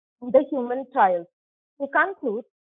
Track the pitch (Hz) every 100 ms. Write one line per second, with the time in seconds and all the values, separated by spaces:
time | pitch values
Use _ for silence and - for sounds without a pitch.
0 | _ _ 247 294 285 285 240 247 262 269
1 | 196 175 170 _ _ _ _ _ 277 302
2 | 349 392 262 214 - _ _